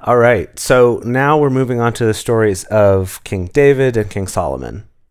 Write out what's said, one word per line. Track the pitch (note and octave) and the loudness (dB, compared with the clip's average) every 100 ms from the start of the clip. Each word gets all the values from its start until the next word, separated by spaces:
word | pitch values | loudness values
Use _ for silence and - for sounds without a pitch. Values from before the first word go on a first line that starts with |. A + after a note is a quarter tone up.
all | - A#2+ | 0 2
right. | A#2 A2 D2+ - | 4 2 -2 -8
So | - B2+ B2 A2 | 0 4 4 2
now | G#2+ B2+ C#3 D3+ | -2 -2 0 2
we're | C#3+ | 2
moving | C3 B2+ A#2+ | 0 -2 -2
on | A#2 | -2
to | A2 A2+ | 0 -2
the | |
stories | G#2+ - A2+ A2 F#2+ | -2 -2 0 0 -2
of | - G#2+ G2+ G2 F#2+ - | -2 2 4 2 -2 -8
King | - G2 F2+ | -10 -8 -4
David | D3 C#3 C3+ C3+ A#2 | 2 4 4 0 -2
and | G2+ | -4
King | G2+ F#2+ | -6 -6
Solomon. | - E2 C2+ A#1+ A1+ - _ _ | -4 -4 -6 -10 -14 -18 _ _